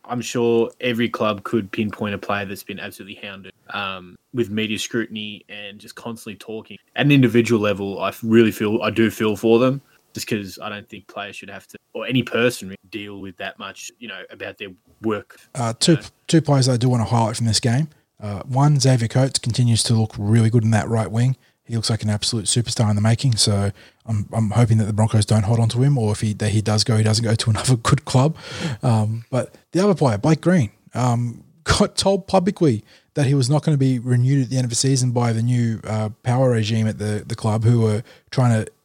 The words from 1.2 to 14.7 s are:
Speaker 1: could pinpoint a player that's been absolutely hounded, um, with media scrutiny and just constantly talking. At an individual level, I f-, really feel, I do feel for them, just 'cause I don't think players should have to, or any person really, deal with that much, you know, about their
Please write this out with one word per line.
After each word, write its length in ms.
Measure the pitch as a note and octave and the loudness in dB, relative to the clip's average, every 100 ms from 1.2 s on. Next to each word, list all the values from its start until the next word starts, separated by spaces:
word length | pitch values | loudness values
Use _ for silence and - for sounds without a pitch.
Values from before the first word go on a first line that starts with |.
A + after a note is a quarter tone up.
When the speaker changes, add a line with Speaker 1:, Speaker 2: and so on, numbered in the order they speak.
| A2 G#2 | -2 -4
Speaker 1:
could 260 | - A2+ F#2+ | -2 -4 -4
pinpoint 440 | - G#2+ - G#2+ | -6 -6 -4 -6
a 40 | G2 | -6
player 260 | - G2+ G2 | -6 -6 -6
that's 160 | G2 | -12
been 180 | - G2 | -14 -14
absolutely 360 | G2 - G2 G#2+ | -14 -16 -18 -16
hounded, 360 | G#2 G2 F#2+ _ - | -16 -18 -20 _ -12
um, 420 | G2+ G2 F#2 F2+ F2+ _ | -10 -8 -10 -16 -20 _
with 160 | A#2+ A2+ | -6 -4
media 300 | G#2+ G#2+ G#2 | -4 -4 -4
scrutiny 680 | - A#2+ A2 A2 G#2+ G#2 _ | -4 -6 -6 -10 -12 -16 _
and 280 | G#2 G#2 G#2+ | -18 -18 -18
just 180 | A2 - | -20 -16
constantly 400 | A#2+ A2+ A2+ G2 | -14 -12 -14 -14
talking. 400 | - A2 - G2+ _ - | -12 -14 -14 -20 _ 0
At 80 | |
an 80 | C#3+ | 4
individual 480 | C#3+ B2+ A#2 A2 A2+ | 6 6 4 2 2
level, 400 | G#2 G2 G2 F#2 | 2 -2 -6 -4
I 80 | F#2+ | -6
f-, 120 | - | -6
really 280 | A2+ A2+ A2 | 2 4 4
feel, 280 | G2+ G#2+ A2 | 2 -2 -2
I 60 | G#2+ | -2
do 220 | A2 A2 | 0 0
feel 260 | - A2 G2+ | 0 -4 0
for 220 | A2+ A#2 | 2 4
them, 240 | B2+ C3+ _ _ _ | 2 -2 _ _ _
just 120 | A2+ - | -12 -6
'cause 320 | A2 G2 - | -6 -6 -14
I 80 | G#2+ | -12
don't 180 | G#2 G#2+ | -14 -16
think 180 | G#2 - | -20 -16
players 280 | - G2+ G2 | -14 -14 -16
should 140 | G2 | -18
have 160 | G2 _ | -20 _
to, 100 | - _ | -20 _
or 140 | A#2 A2 | -12 -2
any 160 | B2+ | -2
person 460 | A#2 A#2 B2 - F#2+ | -2 0 0 -2 -14
really, 100 | F#2+ F#2+ | -16 _
deal 300 | G#2+ G2+ G2+ | -14 -14 -14
with 160 | F#2+ F2+ | -16 -12
that 220 | G2 - | -12 -12
much, 320 | G2 F#2+ - _ | -16 -16 -20 _
you 100 | A2+ | -18
know, 140 | F#2+ F#2 | -16 -18
about 260 | A2 G#2 F#2 | -16 -16 -14
their 100 | G2+ | -16